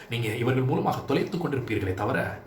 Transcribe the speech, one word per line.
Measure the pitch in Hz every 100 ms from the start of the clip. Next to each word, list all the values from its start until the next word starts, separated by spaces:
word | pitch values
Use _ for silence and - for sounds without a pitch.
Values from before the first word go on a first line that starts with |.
| -
நீங்க | 120 110
இவர்கள் | 113 120 131
மூலமாக | 131 165 185 -
தொலைத்து | - 156 - 175
கொண்டிருப்பீர்களே | 151 131 120 104 95
தவிர, | 95 107 165 104 -